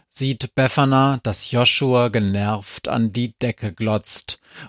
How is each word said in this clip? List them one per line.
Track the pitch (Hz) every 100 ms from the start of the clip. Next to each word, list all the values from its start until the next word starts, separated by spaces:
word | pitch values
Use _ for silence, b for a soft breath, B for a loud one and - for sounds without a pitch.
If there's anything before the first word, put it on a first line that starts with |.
| b
sieht | - 135 123 127 -
Befana, | 131 - 135 131 135 135
dass | - 98 -
Joshua | 120 120 - 135 123 120
genervt | 110 101 101 104 107 101 - -
an | 120 113
die | 104 120 -
Decke | 123 - 107
glotzt | 92 110 107 - - - - B B